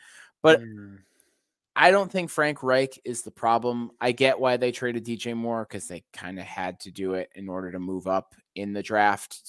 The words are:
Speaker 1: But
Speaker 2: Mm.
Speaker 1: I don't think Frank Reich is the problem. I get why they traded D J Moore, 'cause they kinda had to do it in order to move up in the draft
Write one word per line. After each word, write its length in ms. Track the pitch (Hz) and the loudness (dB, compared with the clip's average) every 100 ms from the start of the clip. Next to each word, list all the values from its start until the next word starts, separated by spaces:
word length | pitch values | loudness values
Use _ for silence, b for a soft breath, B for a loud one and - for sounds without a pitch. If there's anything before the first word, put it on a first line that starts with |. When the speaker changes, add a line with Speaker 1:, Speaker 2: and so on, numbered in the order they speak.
| b b b _ | b b b _
Speaker 1:
But 200 | 160 160 | 6 6
Speaker 2:
Mm. 420 | 117 104 101 98 _ _ _ _ _ _ _ | 4 -14 -16 -20 _ _ _ _ _ _ _
Speaker 1:
I 160 | - 170 | 6 6
don't 220 | 196 190 | 6 2
think 180 | 190 170 | -4 -4
Frank 320 | - 147 143 | 0 0 0
Reich 380 | 127 131 135 - | 2 2 2 -4
is 180 | - 117 | -10 -8
the 100 | - | -10
problem. 580 | - 113 117 120 120 117 - | -4 2 2 2 -4 -8 -4
I 120 | 123 | -2
get 260 | 120 135 127 | 2 2 4
why 180 | 127 123 | 2 2
they 140 | 123 | 0
traded 320 | 117 123 120 | -2 -4 -4
D 140 | 110 117 | -6 -6
J 180 | 120 | -6
Moore, 320 | 117 117 113 107 | -6 -4 -4 -6
'cause 220 | 101 - | -12 -12
they 160 | 90 - | -14 -16
kinda 320 | - 90 92 | -14 -12 -12
had 340 | 92 - 92 92 | -10 -8 -8 -8
to 120 | 98 | -16
do 220 | 90 95 | -8 -4
it 180 | 92 87 | -4 -6
in 140 | - 98 | -12 -10
order 240 | 92 92 | -8 -8
to 80 | 92 | -8
move 260 | 90 92 92 | -6 -6 -2
up 300 | 95 - _ _ | -2 -2 _ _
in 180 | - 101 | -10 -6
the 120 | 104 | -6
draft 600 | 98 110 104 101 - - | 0 4 4 2 -6 -14